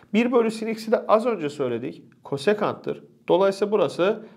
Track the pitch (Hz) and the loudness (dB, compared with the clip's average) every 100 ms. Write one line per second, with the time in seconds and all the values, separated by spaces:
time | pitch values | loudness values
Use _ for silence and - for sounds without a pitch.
0 | - 208 247 247 226 220 220 220 - 240 | -2 0 4 4 2 -2 -6 -6 -2 -2
1 | - 220 240 208 147 143 127 117 131 - | 2 2 2 -2 -4 -4 -4 -4 -6 -12
2 | - _ - 139 202 208 170 113 - - | -20 _ -8 -2 0 0 0 -2 -8 -10
3 | - _ - 170 196 196 202 208 143 131 | -14 _ 2 4 4 2 0 2 0 2
4 | 185 220 - | 0 0 -8